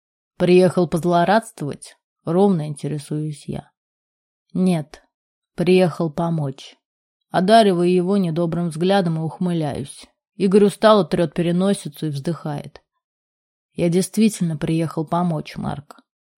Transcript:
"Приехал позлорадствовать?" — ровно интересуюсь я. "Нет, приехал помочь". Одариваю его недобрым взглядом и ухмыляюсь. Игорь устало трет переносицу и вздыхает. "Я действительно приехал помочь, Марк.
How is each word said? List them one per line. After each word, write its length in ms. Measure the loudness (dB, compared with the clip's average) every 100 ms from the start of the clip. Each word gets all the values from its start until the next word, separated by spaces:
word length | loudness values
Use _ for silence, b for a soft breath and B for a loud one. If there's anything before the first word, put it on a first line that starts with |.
| _ _ _ _
"Приехал 500 | 4 6 6 2 -2
позлорадствовать?" — 1080 | -2 0 0 2 0 0 -10 -10 -10 -18 _ _ _
ровно 440 | -4 2 2 2 -4
интересуюсь 760 | -8 -8 -8 -8 -8 -8 -10 -12
я. 240 | -12 -12 _ _ _ _ _ _ _ _
"Нет, 480 | -2 0 0 -4 -16 _ _ _ _ _
приехал 560 | -4 2 4 4 0 -4
помочь". 680 | -2 -4 -2 -6 -8 -20 _ _ _ _ _ _
Одариваю 600 | -2 4 6 6 2 2
его 260 | 2 0 0
недобрым 500 | -2 -2 -2 -2 -6
взглядом 480 | -4 0 0 0 -2
и 40 |
ухмыляюсь. 840 | -4 -4 -4 -2 -4 -6 -10 -16 -20 _ _ -4
Игорь 280 | 2 4
устало 400 | 4 4 4 4
трет 300 | 2 -2 -2
переносицу 720 | -2 -2 0 0 -2 -6 -10 -8
и 40 |
вздыхает. 720 | -6 -6 -8 -8 -10 -12 -20 _ _ _ _ _ _ _ _ _
"Я 140 | -4 0
действительно 680 | 0 -2 2 0 2 -4 -4
приехал 500 | -4 -2 -2 -6 -4
помочь, 500 | -2 -2 -4 -8 -10
Марк. 440 | -8 -8 -14 -20 _ _ _